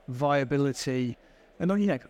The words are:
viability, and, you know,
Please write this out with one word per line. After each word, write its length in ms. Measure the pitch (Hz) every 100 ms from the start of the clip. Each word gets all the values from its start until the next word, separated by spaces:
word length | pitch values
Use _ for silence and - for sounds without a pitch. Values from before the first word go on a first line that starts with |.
| -
viability, 1080 | 123 143 143 127 143 139 - 135 127 123 - - - - -
and, 120 | 175 202
you 60 | 202
know, 100 | 135